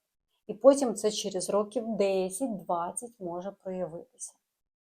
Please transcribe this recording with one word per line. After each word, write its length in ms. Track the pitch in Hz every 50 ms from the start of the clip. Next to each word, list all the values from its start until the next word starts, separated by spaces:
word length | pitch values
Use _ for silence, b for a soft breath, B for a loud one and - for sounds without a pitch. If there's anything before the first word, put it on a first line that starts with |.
| _ _ _ _ _ _ _ _ _
І 80 | - 208
потім 400 | - - 269 285 277 277 240 208
це 160 | - - 214
через 400 | 208 - - 196 185 185 175 -
років 460 | 214 202 214 208 - 254 220 226 220
десять, 600 | 185 202 196 190 190 185 185 185 - 269 240 208
двадцять 640 | 180 170 - 180 170 170 180 190 - 247 233 - -
може 300 | 190 170 170 175 180 196
проявитися, 840 | 190 _ - 190 185 185 180 160 160 170 - _ _ - - - - _ _ _ _ _ _ _ _ _ _